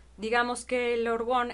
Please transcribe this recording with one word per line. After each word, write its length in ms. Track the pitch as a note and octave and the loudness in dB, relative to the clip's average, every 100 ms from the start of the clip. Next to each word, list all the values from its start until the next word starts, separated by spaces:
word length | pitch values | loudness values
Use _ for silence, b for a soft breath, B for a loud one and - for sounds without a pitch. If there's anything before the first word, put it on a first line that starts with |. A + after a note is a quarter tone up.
| B - | B -8
Digamos 480 | A3 A#3+ A#3+ A#3+ | 0 2 2 -2
que 300 | - B3 A#3+ | -2 0 2
el 120 | A#3+ A#3 | 0 0
orgón 440 | A3+ A#3 B3+ A#3+ | 0 0 0 0